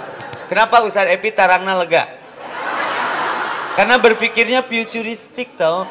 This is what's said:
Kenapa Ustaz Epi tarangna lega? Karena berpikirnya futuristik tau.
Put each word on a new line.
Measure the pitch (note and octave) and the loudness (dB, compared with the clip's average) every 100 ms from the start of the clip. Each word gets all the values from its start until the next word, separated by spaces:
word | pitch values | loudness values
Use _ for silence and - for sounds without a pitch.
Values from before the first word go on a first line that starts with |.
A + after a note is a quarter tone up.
| - - - - - | -14 -14 -14 -14 -4
Kenapa | F#3 A3+ A#3+ | 0 4 4
Ustaz | A3 F#3+ F#3+ | 2 0 2
Epi | F#3 G#3 | 2 0
tarangna | G#3+ F#3 F3+ F#3+ F#3+ | 2 4 4 2 0
lega? | E3+ D#3+ - - - - - - - - - - - - - - - - - - | 2 2 0 -8 -20 -18 -14 -10 -6 -4 -4 -4 -4 -4 -4 -4 -6 -8 -6 0
Karena | G#3 B3 | 4 6
berpikirnya | A3+ A3 A3+ A3+ A3+ B3+ B3 | 6 4 0 0 2 0 0
futuristik | A#3 A3+ A#3 A3 A3+ - - B3 | -2 -2 -4 -6 -8 -12 -10 -10
tau. | - D#3+ F3 F#3 | -2 0 0 -4